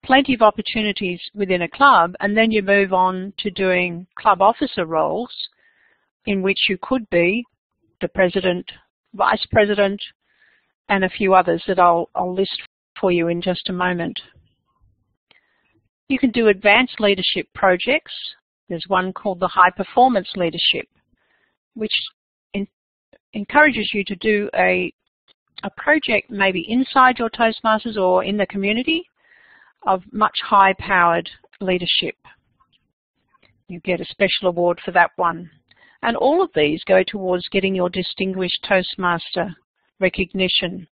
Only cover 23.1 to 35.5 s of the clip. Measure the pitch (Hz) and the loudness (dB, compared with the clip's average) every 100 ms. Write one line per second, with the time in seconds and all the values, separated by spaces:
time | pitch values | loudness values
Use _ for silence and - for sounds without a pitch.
23.1 | _ _ 214 202 294 302 220 202 208 196 | _ _ -12 -2 2 2 2 -4 -6 -6
24.1 | 185 220 208 208 - 185 180 175 _ _ | -4 -2 -2 -2 0 0 0 -4 _ _
25.1 | _ _ _ _ - 202 - - 302 - | _ _ _ _ -14 -14 -6 0 0 2
26.1 | 214 - 202 196 180 185 240 262 269 254 | -2 -2 -2 0 0 -2 -2 2 4 4
27.1 | 247 226 - 226 - 226 220 233 208 185 | 4 -4 0 0 0 0 0 -2 0 2
28.1 | 180 - 208 190 202 196 226 262 320 - | 2 0 -2 -2 -2 -2 -2 -2 -4 -6
29.1 | _ _ _ _ _ _ _ - 190 - | _ _ _ _ _ _ _ -2 -2 -4
30.1 | 208 214 - - 202 196 190 190 185 170 | -2 -2 -2 2 4 4 2 0 2 4
31.1 | 170 175 - _ _ 185 180 170 - 156 | 2 -4 -18 _ _ -4 -2 -2 -2 -4
32.1 | - - _ _ _ _ _ _ _ _ | -10 -20 _ _ _ _ _ _ _ _
33.1 | _ _ _ _ _ _ 175 185 175 - | _ _ _ _ _ _ -10 -4 -4 -6
34.1 | - 196 - 185 175 175 170 - 175 170 | -4 -2 0 -2 0 0 -2 0 2 2
35.1 | - 170 165 175 | 2 -2 -2 -14